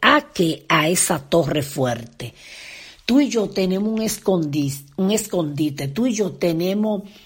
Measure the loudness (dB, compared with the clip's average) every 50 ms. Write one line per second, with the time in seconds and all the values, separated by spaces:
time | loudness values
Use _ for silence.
0 | 2 4 4 4 2 0 -2 0 0 0 0 -2 -2 0 2 2 2 2 2 2
1 | 2 0 0 -2 -2 2 2 2 2 2 0 -2 -2 -4 -2 -2 0 0 -2 -4
2 | -8 -14 -16 -14 -14 -14 -14 -18 -20 -20 -20 -20 -18 -18 -18 -20 -20 -20 -20 -6
3 | 0 4 4 4 4 4 2 0 -2 -2 0 0 0 0 0 0 0 -2 -2 -2
4 | -2 -4 -4 -4 0 0 2 2 0 0 -2 -2 -2 -2 -4 -8 -12 -10 -4 -2
5 | 0 2 0 0 -2 -2 -2 -2 -2 -2 -2 -2 -2 -2 -2 -4 -6 -4 -2 -2
6 | 0 0 0 0 -2 -2 -2 -2 0 0 0 0 0 0 0 0 0 0 -2 -4
7 | -6 -10 -16 -20 -20